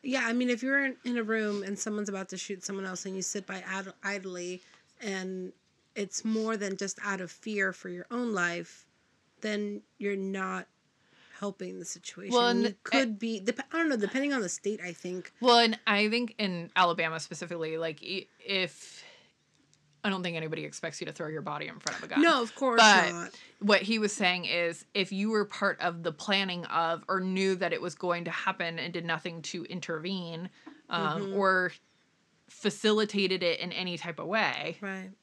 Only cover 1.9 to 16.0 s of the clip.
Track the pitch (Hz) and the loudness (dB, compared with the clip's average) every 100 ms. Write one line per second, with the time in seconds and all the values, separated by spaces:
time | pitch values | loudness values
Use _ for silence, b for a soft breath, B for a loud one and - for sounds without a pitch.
1.9 | 208 208 196 190 185 - 190 - 196 190 | -4 -4 -6 -6 -10 -8 -8 -6 -6 -6
2.9 | 185 196 190 180 208 190 190 180 190 190 | -6 -6 -6 -4 -6 -8 -10 -6 -8 -8
3.9 | - 196 202 190 180 180 180 b b b | -8 -6 -4 -6 -8 -8 -10 b b b
4.9 | _ 226 190 185 185 185 - _ _ _ | _ -6 -4 -4 -6 -8 -12 _ _ _
5.9 | - 196 - 220 220 220 220 202 190 196 | -8 -6 -4 0 0 0 -2 -4 -4 -6
6.9 | - 208 190 180 - 220 208 190 180 185 | -6 -4 -4 -6 -10 -6 0 0 -2 -10
7.9 | 180 - 240 240 196 175 175 170 - _ | -12 -6 -4 -2 0 0 -2 -8 -16 _
8.9 | _ _ _ _ _ 214 208 208 202 _ | _ _ _ _ _ -4 -2 -4 -6 _
9.9 | _ 202 196 190 196 190 185 180 _ _ | _ -4 -2 -2 -4 -4 -6 -8 _ _
10.9 | _ b b b - 202 196 - 185 165 | _ b b b -8 -8 -6 -10 -8 -10
11.9 | 175 - - 202 240 240 240 233 196 - | -10 -12 -12 2 4 6 4 2 -2 0
12.9 | 240 254 208 226 220 196 - - 330 330 | 2 2 -2 -4 -2 -2 -4 -4 0 2
13.9 | 247 202 262 285 269 180 - 202 214 180 | 2 0 0 0 0 -2 -4 -4 -4 -8
14.9 | 170 175 180 - _ 247 233 233 220 - | -8 -8 -8 -10 _ 8 10 8 4 2
15.9 | 202 | 4